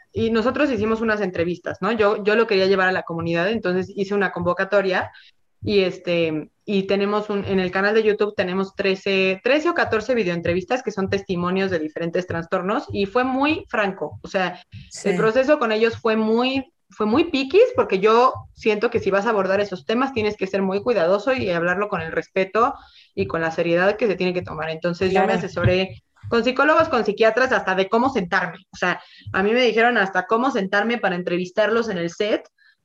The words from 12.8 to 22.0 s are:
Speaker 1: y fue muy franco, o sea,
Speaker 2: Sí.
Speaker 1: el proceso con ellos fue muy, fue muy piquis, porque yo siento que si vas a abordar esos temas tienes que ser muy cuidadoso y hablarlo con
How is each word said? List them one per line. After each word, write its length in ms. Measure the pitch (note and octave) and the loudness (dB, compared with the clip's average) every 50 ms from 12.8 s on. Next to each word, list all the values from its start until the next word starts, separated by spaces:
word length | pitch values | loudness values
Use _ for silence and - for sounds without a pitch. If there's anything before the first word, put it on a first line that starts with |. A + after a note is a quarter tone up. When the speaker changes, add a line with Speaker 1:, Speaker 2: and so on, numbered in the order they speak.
| - - - | -4 -6 -4
Speaker 1:
y 140 | G#3 G3 | -4 -4
fue 160 | G3 - B3 B3+ | -2 0 -2 -2
muy 420 | C4 B3+ C4 C#4 D4 D#4 F4 - - | 0 0 0 0 0 0 -2 -6 -6
franco, 500 | - A3+ G#3 G3 F#3 - D#3 - - - - | -4 -2 -2 -2 -2 -6 -8 -10 -10 -12 -14
o 60 | F3+ | -6
sea, 320 | - G3 F#3 F3 F3+ - - _ - - - - | -4 -2 -2 -2 -4 -8 -18 _ -20 -20 -20 -18
Speaker 2:
Sí. 200 | - - - G3+ | -14 -6 -4 -2
Speaker 1:
el 60 | F#3+ | 0
proceso 440 | F3+ A3 A3 A3 C4 C4 C4 D4+ D4 | 2 2 2 2 2 4 4 2 2
con 100 | B3+ A3 | 2 0
ellos 260 | G#3+ A3 A3+ A3+ A3 - | 0 2 2 0 0 0
fue 180 | - A3+ A3 | -2 0 0
muy, 480 | A3 A3 G#3+ A3+ A#3 B3 C4 C4 C4+ C4 - _ _ _ _ | 2 2 2 2 2 2 0 0 -2 -4 -6 _ _ _ _
fue 160 | - - A3 | -8 -4 -2
muy 180 | G#3+ A3 D4 F4 E4+ | 0 2 2 2 2
piquis, 320 | - C4 C4+ C4+ - F#4+ B4 B4 - | 0 -2 -2 2 4 6 6 4 4
porque 240 | - A3+ G3 G3+ F#3 | 0 0 0 0 2
yo 340 | F3+ G#3+ A3 A#3+ B3 C4 C4+ - - - - | 4 4 6 6 6 4 2 0 -10 -18 -14
siento 360 | - - A3+ G#3+ G#3 G3 A#3+ | -4 0 0 0 2 0 0
que 80 | A#3+ A3 | 0 0
si 120 | - G3 F3+ | -2 0 0
vas 120 | G3 G3 | 0 2
a 40 | A#3 | 2
abordar 300 | A3+ G3+ F#3+ F#3 F#3+ G3+ | 0 0 0 0 0 0
esos 260 | G#3 G3+ F#3+ F#3 - | 0 -2 -6 -10 -4
temas 260 | - A3 A#3+ C4+ C4 C4+ | -2 -2 0 0 -2 -2
tienes 240 | A3+ G#3 G#3+ G#3 | -2 -2 -2 -2
que 100 | - F#3+ F#3 | -4 -6 -4
ser 140 | - G3 G3 | -2 -2 -2
muy 200 | F#3+ F#3+ G3+ G3+ | 0 -2 -2 0
cuidadoso 500 | B3 A#3+ G3+ E3 E3+ F#3+ G3+ G3+ C4+ C4 | 0 0 2 2 2 2 2 2 0 -2
y 160 | C4 A#3 G3+ | 0 0 -2
hablarlo 380 | F3 F3+ E3 F3 F3+ F#3+ G#3 G#3 | -2 0 0 0 0 -2 -2 -4
con 140 | G#3 F3 | -4 -6